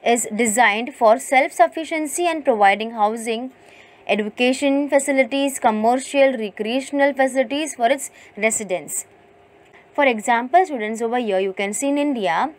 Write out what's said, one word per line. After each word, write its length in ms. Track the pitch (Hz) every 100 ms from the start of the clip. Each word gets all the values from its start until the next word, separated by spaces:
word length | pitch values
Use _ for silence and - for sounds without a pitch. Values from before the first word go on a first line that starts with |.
| -
is 240 | 240 -
designed 600 | 214 233 208 233 208 247 -
for 240 | 226 240
self-sufficiency 1040 | - 262 311 - 339 - 320 320 311 - 349
and 200 | 320 285
providing 460 | 226 202 202 220
housing, 600 | 233 208 226 226 220 254 - - - - - -
education 800 | 208 214 - 247 254 285 277 285
facilities, 720 | 277 277 269 262 277 277 269
commercial, 760 | 240 214 220 254 262 277 269 247
recreational 760 | 214 - 214 254 262 285 277
facilities 640 | 269 269 254 247 277 311 -
for 120 | 233
its 220 | 277 - - - -
residents. 680 | 214 214 208 180 147 - - _ _ _ _ _ _ - _
For 120 | - 277
example, 600 | 226 208 233 240 339 370
students, 360 | 277 214 220
over 160 | 233 247
here 220 | 233 190
you 120 | 196
can 220 | 185 202
see 160 | 208 277
in 80 | 285
India 560 | 285 254 190 165 254